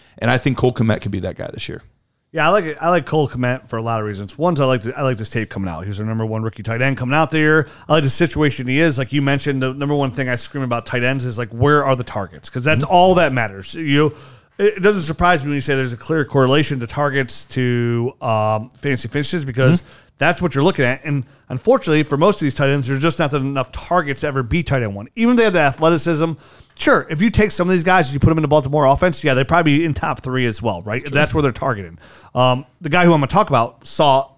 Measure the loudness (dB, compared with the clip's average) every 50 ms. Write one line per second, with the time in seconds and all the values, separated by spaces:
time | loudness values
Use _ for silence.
0 | _ _ _ -4 -2 0 0 0 0 -2 0 0 0 0 2 2 0 0 0 -2
1 | -2 -6 -6 -6 -6 -6 -8 -8 -10 -12 -12 -12 -12 -12 -12 -14 -16 _ _ _
2 | _ _ _ _ _ _ -4 -2 0 0 0 0 -2 -4 -6 -4 -2 0 0 0
3 | 0 0 0 0 0 0 -2 -2 -2 -2 -2 -4 -6 -8 -8 -6 -4 -4 -4 -4
4 | -4 -6 -8 -8 -10 -12 -6 -2 -2 0 0 2 2 2 0 0 -2 -6 -6 -4
5 | -2 -2 -2 -4 -6 -6 -6 -6 -6 -6 -6 -8 -6 -6 -8 -8 -8 -8 -8 -6
6 | -6 -6 -4 -4 -4 -4 -4 -4 -6 -6 -8 -8 -8 -6 -4 -2 -2 -2 -2 -2
7 | -4 -2 0 0 0 0 0 2 2 4 4 2 2 0 -6 -12 -4 0 2 2
8 | 2 2 0 0 0 0 0 0 0 0 0 -2 -4 -2 0 2 2 2 2 0
9 | -4 -2 -2 0 0 0 0 0 -2 -2 -2 -2 -2 -4 -4 -4 -4 -2 0 0
10 | 0 -2 -2 -4 -4 -2 -4 -4 -6 -8 -8 -6 -4 -2 -4 -4 -4 -4 -4 -2
11 | 0 0 -2 -2 -4 -6 -6 -6 -8 -8 -4 0 2 4 4 4 4 2 0 0
12 | -2 -4 -6 -8 -8 -8 -10 -16 -16 -12 -8 -4 0 0 0 0 2 4 4 6
13 | 6 6 6 6 4 2 2 0 -2 -4 -6 -10 -14 -12 -10 -6 -2 2 2 4
14 | 4 2 0 -4 -12 -20 -20 -20 _ _ _ 0 2 2 2 2 2 2 2 2
15 | -2 -6 -4 0 2 2 2 2 0 -2 -4 -4 -2 -2 -2 -2 -2 -4 -6 -8
16 | -6 -4 -2 -2 -2 0 2 2 4 4 4 2 2 0 -2 -6 -6 -6 -4 -2
17 | -2 -2 0 -2 -4 -4 -6 -12 -14 -8 -4 -2 0 0 0 0 0 0 0 0
18 | -2 -4 -6 _ -4 -2 0 0 2 0 0 -2 -4 -8 _ _ -4 -4 -4 -4
19 | -4 -6 -6 -6 -4 -4 -4 -6 -6 -4 -2 2 4 4 4 2 0 -6 -20 -20
20 | _ _ _ 0 0 0 2 0 -2 -2 0 2 2 2 2 2 2 0 0 -2
21 | -4 -4 -4 -4 -4 -6 _ _ _ -10 -10 -2 2 2 2 2 2 2 0 0
22 | 0 0 0 2 2 2 2 2 0 -2 -2 0 0 0 0 0 -2 -2 -2 0
23 | 0 0 0 0 -2 -2 -2 -2 -4 -2 -4 -4 -6 -6 -8 -12 -6 -2 0 0
24 | 0 -2 -4 -6 -4 -4 -2 -4 -2 -2 -2 -2 0 0 -2 -2 -2 -2 -6 -8
25 | -12 -12 _ 0 2 4 4 4 4 4 4 4 2 2 2 2 2 2 2 2
26 | 2 0 0 0 0 -2 -4 -6 -12 -18 -20 -20 -20 _ _ -4 0 2 2 2
27 | 2 -2 -2 0 0 2 2 2 2 2 0 0 0 0 0 2 2 2 2 2
28 | 2 0 0 2 2 2 2 2 2 2 4 2 2 2 0 2 4 4 4 4
29 | 2 0 0 0 0 0 2 2 2 2 2 2 4 4 4 2 2 0 -2 -4
30 | -4 -4 -6 -6 -6 -6 -4 -2 -2 -2 -2 -2 -4 -4 -4 -4 -6 -6 -8 -6
31 | -6 -4 -2 0 0 0 0 0 0 0 0 -2 -2 -4 -4 -4 -6 -12 -16 -20
32 | -20 -20 -20 -20 -20 -6 0 2 2 2 2 0 -4 -10 _ _ -6 -2 2 4
33 | 6 6 6 4 4 2 2 2 2 4 2 2 2 0 -4 _ -16 -6 -2 2
34 | 4 4 4 4 2 -2 _